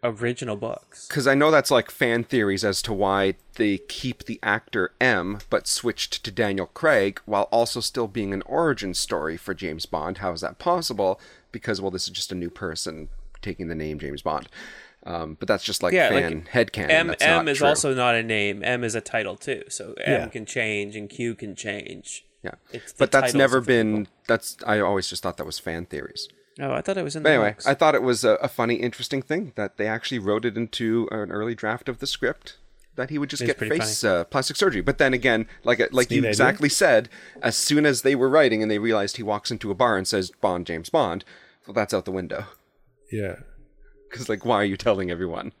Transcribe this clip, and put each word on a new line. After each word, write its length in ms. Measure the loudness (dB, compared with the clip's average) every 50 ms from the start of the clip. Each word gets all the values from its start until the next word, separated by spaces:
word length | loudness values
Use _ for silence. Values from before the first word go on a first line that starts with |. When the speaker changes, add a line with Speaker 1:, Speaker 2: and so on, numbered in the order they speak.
| -2
Speaker 1:
original 520 | -4 -4 -2 -2 -4 -2 -4 -6 -6 -6
books. 520 | -6 -6 -8 -8 -10 _ _ _ -20 -14 -6
Speaker 2:
'Cause 200 | -6 0 2 4
I 80 | 6
know 160 | 6 6 6
that's, 200 | 6 6 6 6
like, 200 | 4 2 2 0
fan 320 | -4 -2 0 2 2 0 -2
theories 400 | _ 0 2 2 2 0 0 0
as 180 | -2 -2 -2 -4
to 100 | -4 -2
why 420 | 0 0 2 2 2 2 2 0 -2 _ -20 -4
they 220 | -2 0 0 0 -2
keep 480 | -6 -10 -12 -8 -8 -8 -8 _ -12
the 140 | -14 -12 -6
actor 500 | -2 -2 -2 -2 _ _ -4 -4 -4 -4 _ _
M 400 | 2 2 2 2 -2 -4 -6 -10 -6 -2
but 180 | -2 -2 0 -2
switched 560 | -4 -2 -2 -4 -4 -4 -6 -6 -6 -8 _
to 80 | -8
Daniel 360 | -4 -2 -2 0 0 -2 -4 -6
Craig 540 | _ 0 2 4 4 4 4 2 -2 -6 _
while 180 | -2 0 0 0 2
also 280 | 2 2 2 2 0 -4
still 280 | -6 -4 -4 -4 -4 -4
being 260 | -4 -6 -4 -4 -4
an 80 | -6 -6
origin 500 | -4 -2 0 0 0 0 -2 -4 -6 -4
story 440 | -4 -4 -2 -2 -2 -2 -4 -6 -6
for 160 | -6 -8 -8
James 320 | -6 -6 -8 -6 -8 -8
Bond. 340 | -6 -6 -4 -4 -4 -8 -4
How 120 | -6 -6
is 100 | -6 -4
that 160 | -6 -8 -8 _
possible? 600 | -2 -2 0 0 -2 -6 -2 0 0 0 0 0 -6 -20 -20 _ _ _
Because, 300 | -16 -10 -4 -4 -4 -2
well, 100 | -4 -4
this 120 | -4 -4 -8
is 60 | -6
just 220 | -6 -8 -8 -6
a 40 | -6
new 140 | -6 -6 -8
person 600 | -8 -8 -8 -8 -6 -6 -8 -8 -8 -10 -12 -12 -12 -12 -14 -16 -16 -12
taking 260 | -10 -10 -8 -8 -8 -8
the 80 | -6
name 240 | -6 -6 -6 -6 -8
James 220 | -8 -10 -10 -8
Bond. 260 | -6 -6 -6 -6 -8 -10 -20 -20 -18 -18 -18 -20 -20 -20 _ _ -12
Um, 320 | -8 -8 -8 -8 -8 -10 -12
but 80 | 0 0
that's 160 | 0 0 0
just, 200 | -4 -4 -2 0
like, 100 | 2 4
Speaker 1:
Yeah, 160 | 4 4 4
like, 140 | 4 2 0
Speaker 2:
fan 240 | 0 -4 -6 -8 -2
headcanon. 380 | 2 2 2 2 0 -6 0 2
Speaker 1:
M, 180 | 2 2 2 0
Speaker 2:
That's 160 | 0 2 4
Speaker 1:
M 220 | 4 4 4 2
Speaker 2:
not 60 | 0
Speaker 1:
is 60 | 0 2
Speaker 2:
true. 80 | 4 4
Speaker 1:
also 260 | 4 4 2 0 0
not 220 | 2 2 2 2
a 80 | 2 0
name. 400 | 0 0 0 0 0 -2 -2 -2
M 200 | -2 -2 0 -2
is 120 | -2 -4
a 60 | -4
title 340 | -6 -4 -4 -4 -2 -2 -6
too. 280 | -8 -6 -8 -8 -8 -8 -12
So 240 | -12 -12 -10 -12 -10 -6 -2
M 180 | 0 0 0
Speaker 3:
Yeah. 60 | -2 -4
Speaker 1:
can 160 | -8 -12 -12 -8
change 480 | -4 -4 -2 -2 -2 -4 -4 -6 -8
and 120 | -12 -12 -12
Q 280 | -8 -6 -6 -6 -6
can 200 | -6 -10 -14 -12
change. 680 | -10 -8 -8 -8 -8 -10 -12 -14 -16 -14 -16 -16 -16 _ _ _ _
Speaker 2:
Yeah. 140 | _ -14 -14 _ _ _
Speaker 1:
It's 200 | -16 -16 -14 -16 0
the 40 | 0
Speaker 2:
But 120 | 0 4
that's 100 | 4 4 4 4 4
Speaker 1:
titles 20 |
Speaker 2:
never 220 | 4 4 6 4 2
Speaker 1:
of 80 | 4 4
the 40 | 4
Speaker 2:
been, 300 | 4 6 4 2 0 -2
Speaker 1:
book. 80 | -6 _ _ _ 0
Speaker 2:
that's, 300 | 0 0 0 -6 -14 -10 -2
I 140 | 0 2 2
always 280 | 4 2 2 0 -2 -4
just 140 | -8 -6
thought 160 | -6 -6 -6 -6
that 80 | -10
was 140 | -10 -10 -10
fan 260 | -8 -6 -6 -6 -8
theories. 420 | -8 -10 -10 -10 -10 -12 -14 -14 -14 _ _ _ _ _ -10
Speaker 1:
Oh, 120 | -6 -4
I 100 | -4 -4
thought 160 | -2 -4 -4 -4
it 60 | -4
was 120 | -6 -6
in 60 | 0
Speaker 2:
But 80 | 2 4
Speaker 1:
the 40 | 4
Speaker 2:
anyway, 160 | 6 4 2
Speaker 1:
books. 160 | 0 -2 0 0
Speaker 2:
I 60 | 2
thought 180 | 4 4 4 4
it 60 | 4
was 220 | 4 2 2 4 4
a, 80 | 4 4
a 120 | 4 2 -4
funny, 280 | -2 0 0 0 0
interesting 460 | 0 -2 -4 -4 -6 -8 -4 -4 -6
thing 300 | -4 _ -4 -4 -4 -6 _
that 220 | -6 -8 -8 _ -4
they 80 | -4 -2
actually 320 | -2 -4 -6 -6 -6 -4
wrote 260 | 0 0 0 2 0
it 120 | -2 -2 -2
into 500 | -6 -4 -6 -4 0 2 2 2 0 0
an 180 | -4 -6 -6 -4
early 220 | -4 -4 -4 -4 -6
draft 340 | -4 -2 -4 -4 -4 -4 -8
of 100 | -8 -6
the 80 | -6 -8
script 500 | -6 -2 -2 -2 -2 _ _ -20 -20 _ -20 -20 _ _ _ _ _
that 140 | -8 -6 -4
he 60 | -2 -4
would 100 | -4 -4
just 120 | -4 -4 -2
Speaker 1:
It's 40 | -2
Speaker 2:
get 80 | 0 0
Speaker 1:
pretty 200 | -2 -2 0 0
Speaker 2:
face, 240 | 0 -2 -2 0
Speaker 1:
funny. 140 | 2 2 2 2
Speaker 2:
uh, 20 | 0
plastic 320 | 0 -2 -2 -2 -2 -2
surgery. 260 | 2 2 2 2 2
But 160 | 0 0 2 2
then 160 | 2 2 2
again, 340 | 2 2 2 2 2 0 -4 -10 2 _
like, 160 | 4 6 6 4 2
like 140 | 4 2 2
Speaker 3:
It's 60 | 4
a 40 | 2
Speaker 2:
you 60 | 2
Speaker 3:
neat 60 | 2 2
idea. 20 |
Speaker 2:
exactly 400 | 4 4 4 4 4 4 0 0
said, 400 | 2 4 4 6 6 6 4 2 -12 -20 -20 -20 -14 -2 -2
as 120 | 0 0 0
soon 280 | 0 2 4 4 6
as 160 | 4 4 4 4
they 120 | 2 4
were 140 | 6 4 6
writing 320 | 6 6 6 6 4 2 2
and 80 | 2
they 80 | 0 0
realized 380 | 2 2 2 2 0 -2 -4 -6
he 60 | -4
walks 280 | -4 -4 -4 -2 -6
into 180 | -8 -6 -4 -4
a 60 | 0
bar 220 | 2 2 4 4 2
and 100 | 0 0
says, 240 | 0 0 -2 -2 -6 _
"Bond, 240 | 0 0 0 0 -4
James 240 | -4 -6 -8 -6 0
Bond," 360 | 2 2 2 2 -2 -6 -8 -12 -20 -20 -20 _ _ _ _ -6
well, 60 | -2
that's 180 | -2 -2 0 0
out 120 | -2 -2
the 60 | -2
window. 340 | -6 -6 -6 -6 -8 -8 -10 -12 -16 _ _ _ _ _ _ _ _ _ _ _
Speaker 3:
Yeah. 240 | -8 -6 -6 -6 -8 -10 -14 -20 -20 -20 -20 _ _ _ -20 -20 _ _ _ _
Speaker 2:
'Cause, 180 | -14 -14 -6 -4
like, 160 | -4 -4 0
why 160 | 2 2 4
are 40 | 2
you 120 | 0 -2 0
telling 340 | 2 2 2 2 0 -4
everyone? 400 | -4 -4 -6 -6 -6 -8 -10 -12 _ _